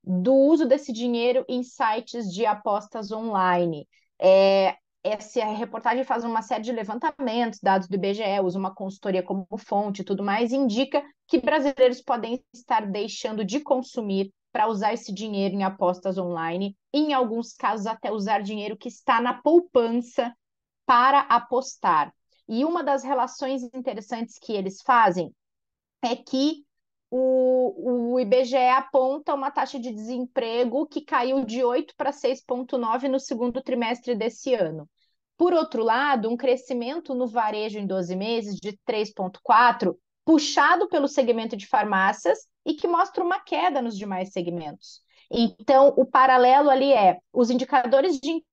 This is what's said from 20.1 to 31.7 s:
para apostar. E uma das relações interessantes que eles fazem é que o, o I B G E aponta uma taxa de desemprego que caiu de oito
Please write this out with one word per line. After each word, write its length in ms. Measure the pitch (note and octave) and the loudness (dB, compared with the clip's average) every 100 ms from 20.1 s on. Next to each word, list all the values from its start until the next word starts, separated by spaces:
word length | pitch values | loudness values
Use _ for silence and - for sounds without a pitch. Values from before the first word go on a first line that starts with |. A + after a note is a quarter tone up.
| - A#3+ - _ _ _ _ - | -4 -4 -6 _ _ _ _ 2
para 320 | A#3+ B3+ C#4 | 4 6 4
apostar. 920 | C4+ A#3+ A#3 B3+ C4 - F#3+ D#3+ D3 _ _ _ - | 4 0 2 -4 -4 -4 0 0 0 _ _ _ -8
E 160 | A3 | -2
uma 200 | D4+ E4+ | -2 -2
das 180 | D4 C#4 | -2 -2
relações 640 | B3 C4 B3+ - C4 C4+ A#3+ | -2 -2 -2 -4 -6 -6 -8
interessantes 640 | C4 B3 G#3 G#3 A3+ A#3 - | -10 -8 -8 -8 -8 -8 -12
que 140 | - | -6
eles 280 | G#3 F#3+ F#3+ | -4 -4 -8
fazem 500 | - A#3+ G#3+ F3+ E3 _ _ _ _ _ _ - | 2 4 4 2 -6 _ _ _ _ _ _ -8
é 140 | A#3+ | -6
que 500 | C#4 - C4 C#4+ D#4 _ _ _ _ - | -6 -4 -2 0 -2 _ _ _ _ -8
o, 1040 | B3+ C4 C4 B3+ B3+ B3+ - A#3 B3 A#3 | -2 2 4 4 2 0 -2 -2 -2 0
o 80 | B3+ | 0
I 40 | |
B 200 | G#3+ B3+ | 2 2
G 120 | B3+ C4 | 2 2
E 120 | B3 | 4
aponta 640 | C4 C4 C4+ C4 C#4+ D4 | 2 2 0 2 -2 -4
uma 160 | C#4+ C4+ | -4 -2
taxa 300 | C#4+ C4 C4+ | -4 -4 -6
de 140 | A#3+ | -10
desemprego 960 | G#3+ A3 B3+ B3 C4+ A#3 A#3 B3 C4+ D4+ | -10 -8 -8 -6 -4 -4 0 0 0 -4
que 140 | D4+ | -6
caiu 420 | - D4 B3+ C4+ | -2 -2 0 0
de 180 | A3+ A#3 | -2 -2
oito 320 | A#3+ | 0